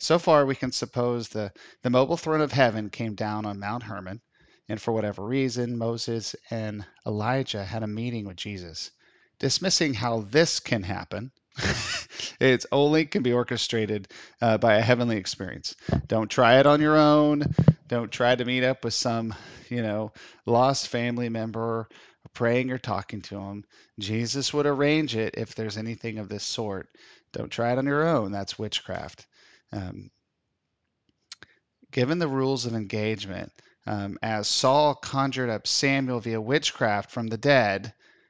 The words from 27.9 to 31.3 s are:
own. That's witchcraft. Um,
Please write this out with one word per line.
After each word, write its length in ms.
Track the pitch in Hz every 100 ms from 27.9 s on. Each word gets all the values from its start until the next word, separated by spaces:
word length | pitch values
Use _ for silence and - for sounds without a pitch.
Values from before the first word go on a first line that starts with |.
| 143 165
own. 240 | 151 101
That's 260 | 101 98 -
witchcraft. 680 | 107 - - 92 71 - - _ _ _ _
Um, 380 | 104 92 101 98 _ _ _ _ _ _ _ _ _ _ _ -